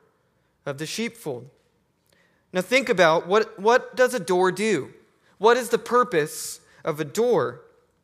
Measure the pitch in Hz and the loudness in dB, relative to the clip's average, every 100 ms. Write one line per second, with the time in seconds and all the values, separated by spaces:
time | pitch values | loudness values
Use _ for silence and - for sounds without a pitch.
0 | _ _ _ _ _ _ 151 139 156 - | _ _ _ _ _ _ -12 -10 -8 -6
1 | 226 226 156 120 131 _ _ _ _ _ | -8 -8 -12 -12 -14 _ _ _ _ _
2 | _ _ _ _ _ 180 180 262 247 185 | _ _ _ _ _ -6 0 0 2 4
3 | 165 165 165 214 214 - 208 240 - 220 | 4 4 2 0 0 -2 2 2 0 0
4 | 254 240 170 180 185 185 220 165 - - | 0 0 -2 0 2 0 0 -2 -4 -14
5 | _ _ _ - 208 240 226 220 220 240 | _ _ _ 0 2 2 0 -4 0 0
6 | 240 165 147 - - - _ _ 160 151 | 2 0 -2 -6 -12 -14 _ _ -8 -6
7 | 147 196 240 185 123 131 - _ _ _ | -6 -2 2 2 0 -6 -18 _ _ _